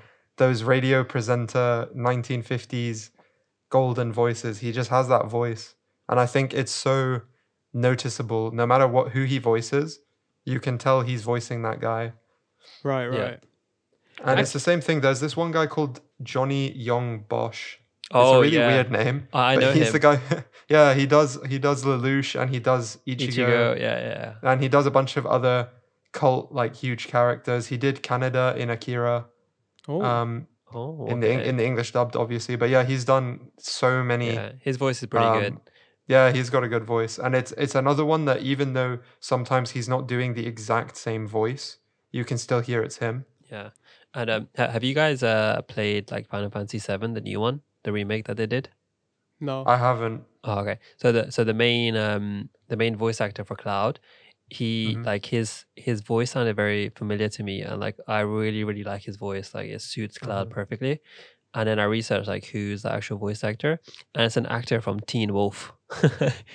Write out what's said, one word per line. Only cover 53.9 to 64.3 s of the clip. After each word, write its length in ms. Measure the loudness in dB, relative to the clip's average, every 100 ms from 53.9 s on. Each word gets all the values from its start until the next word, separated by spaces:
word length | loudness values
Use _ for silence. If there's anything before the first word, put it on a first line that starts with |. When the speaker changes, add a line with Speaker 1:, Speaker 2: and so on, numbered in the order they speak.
| -2 _ _ -20 _ _
Speaker 3:
he, 440 | -6 -4 -2 -2
Speaker 1:
Mm-hmm. 100 | -4
Speaker 3:
like, 220 | -4 -4 -2
his, 400 | -4 -4 -8 -18 -12
his 260 | -4 -4
voice 300 | -2 -2 -2
sounded 240 | -2 -2 0
very 340 | 0 0 -4
familiar 380 | -6 -6 -2 -4
to 140 | -4
me, 180 | -8 -8
and, 180 | -8 -8
like, 180 | -8 -10 -6
I 120 | -2
really, 420 | -2 -2 -2 -4
really 200 | -4 -6
like 180 | -8 -10
his 120 | -10 -10
voice. 360 | -8 -8 -10 -12
Like, 140 | -10
it 120 | -12
suits 360 | -12 -8 -10 -10
Cloud 300 | -8 -6 -6
Speaker 1:
Mm-hmm. 60 |
Speaker 3:
perfectly. 480 | -8 -8 -6 -4 -4 _ -20 -20 _ _ -4
And 120 | -2
then 120 | 0
I 60 | 0
researched, 420 | 0 0 -2 -2
like, 180 | -8 -8
who's 380 | -8 -6 -6
the 80 | -6
actual 260 | -6 -6 -6
voice 260 | -6 -4
actor, 360 | -6 -4 -4 -4 -8 -20 -12
and 120 | -2
it's 120 | 0